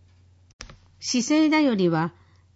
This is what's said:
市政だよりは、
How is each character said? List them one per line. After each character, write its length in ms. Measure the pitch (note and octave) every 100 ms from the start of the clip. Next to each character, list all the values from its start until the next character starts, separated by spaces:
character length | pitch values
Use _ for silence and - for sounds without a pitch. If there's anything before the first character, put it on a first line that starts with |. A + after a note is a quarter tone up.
| _ _ _ _ _ - - - _ _
市 180 | - B3
政 320 | A3+ D4+ D#4
だ 100 | D#4
よ 140 | C#4+
り 140 | G#3+ F3
は、 240 | E3 E3 - _ _ _